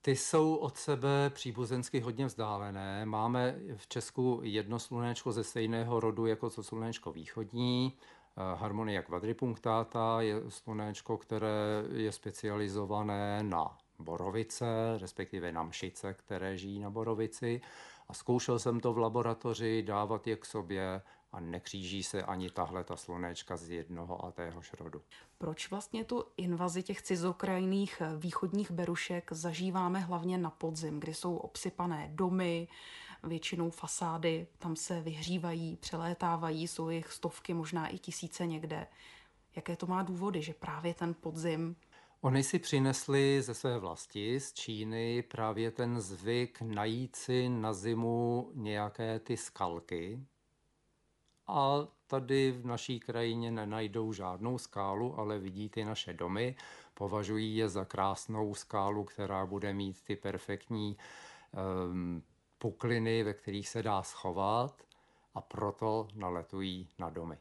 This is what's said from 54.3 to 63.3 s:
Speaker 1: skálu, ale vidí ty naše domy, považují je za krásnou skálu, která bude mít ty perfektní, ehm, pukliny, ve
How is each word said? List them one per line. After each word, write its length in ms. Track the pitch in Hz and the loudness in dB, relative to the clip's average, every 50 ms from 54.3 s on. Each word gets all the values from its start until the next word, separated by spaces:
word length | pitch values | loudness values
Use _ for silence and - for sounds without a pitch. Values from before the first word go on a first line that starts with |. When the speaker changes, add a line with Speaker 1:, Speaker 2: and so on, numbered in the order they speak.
| 92 92 104 120 127 123 | -2 -2 -2 -2 -2 -2
Speaker 1:
skálu, 600 | - - - 101 98 95 95 101 117 123 - - | -4 -6 -4 -2 0 0 0 0 0 -2 -2 -2
ale 200 | 107 104 107 104 | -2 -2 -2 -2
vidí 300 | 98 98 92 98 107 104 | -2 -4 -4 -4 -6 -4
ty 160 | - 113 107 | -4 -4 -2
naše 280 | 104 110 - - - | -2 -2 -4 -4 -6
domy, 440 | 85 82 85 87 95 104 120 127 131 - - - - - - - _ | -4 -2 -2 0 2 2 0 0 -2 -6 -12 -16 -16 -18 -20 -20 _
považují 600 | - 98 98 95 107 104 92 107 107 110 110 110 | -6 -4 -2 0 0 0 0 0 0 0 0 2
je 120 | 110 110 104 | 2 2 2
za 160 | 90 101 95 | 2 -2 -4
krásnou 680 | - - - 95 98 95 - - - 110 110 107 104 101 | -2 2 2 4 4 2 0 -4 -4 -2 0 0 0 -2
skálu, 500 | - - _ - 104 98 101 104 104 101 | -6 -8 _ 0 2 2 4 2 0 -2
která 420 | 95 - - 101 95 98 95 95 | -4 -4 -4 -4 0 0 0 0
bude 260 | 92 101 101 101 101 | 0 -2 -2 -2 0
mít 300 | 98 101 101 98 95 - _ | 0 0 -2 -2 -4 -8 _
ty 120 | - 104 | -6 -6
perfektní, 800 | 98 - 98 92 92 - - 101 98 - - 117 107 104 104 101 - - - - - - - - - - _ | -2 -2 -4 -4 -4 -4 -4 -6 -6 -4 -4 -2 -2 -2 -2 -4 -6 -10 -18 -16 -16 -18 -18 -18 -20 -18 _
ehm, 680 | - 95 95 95 92 92 90 87 90 92 90 87 87 82 - _ _ _ _ _ _ _ | -6 -4 -2 -2 0 0 0 0 0 0 0 0 -2 -4 -6 _ _ _ _ _ _ _
pukliny, 640 | - 113 101 - - 120 117 117 113 113 113 113 | -4 -4 -2 0 0 2 2 4 4 4 4 4
ve 120 | 110 107 | 2 2